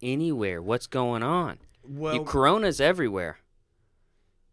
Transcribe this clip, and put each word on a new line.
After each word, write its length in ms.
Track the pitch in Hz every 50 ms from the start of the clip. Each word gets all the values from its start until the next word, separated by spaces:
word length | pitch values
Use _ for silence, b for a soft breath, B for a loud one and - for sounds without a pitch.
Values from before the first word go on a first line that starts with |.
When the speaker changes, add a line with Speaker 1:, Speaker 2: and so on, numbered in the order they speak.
Speaker 1:
anywhere. 600 | - 123 131 143 165 165 151 120 104 95 90 82
What's 260 | 85 98 117 123 -
going 360 | - - 131 127 120 120 113 117
on? 340 | 131 170 180 170 120 78 - - - _ _ -
Speaker 2:
Well 300 | - 139 143 156 156 156
Speaker 1:
You, 80 | 156 156
Corona's 560 | - - 139 131 147 185 220 214 190 139 -
everywhere. 600 | 135 160 185 180 147 113 98 95 87 80 76 - _ _ _ _ _ _ _ _ _ _ _ _ _ _ _ _ _ _ _ _ _ _